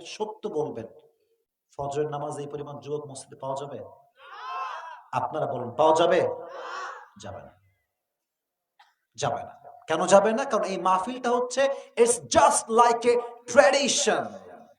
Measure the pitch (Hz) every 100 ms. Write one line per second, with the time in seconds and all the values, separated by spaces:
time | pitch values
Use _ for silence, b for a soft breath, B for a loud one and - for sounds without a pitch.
0 | 170 - 214 - 208 151 147 117 107 -
1 | _ _ _ _ _ _ _ - 139 143
2 | 151 147 151 139 143 143 143 143 143 147
3 | 143 131 - - 135 135 143 117 92 -
4 | _ _ B B B 359 B B B B
5 | - 127 - 156 - 127 120 - 156 160
6 | 175 180 - - - B B B B B
7 | B - 98 85 - _ _ _ _ _
8 | _ _ _ _ _ _ _ _ _ _
9 | _ 117 135 120 - - - - - 160
10 | 180 196 208 226 269 208 185 190 185 190
11 | 240 254 240 247 247 262 269 B B -
12 | 233 - - 311 285 285 - 226 240 233
13 | 247 240 - - - 277 277 277 262 -
14 | 214 175 - - - - -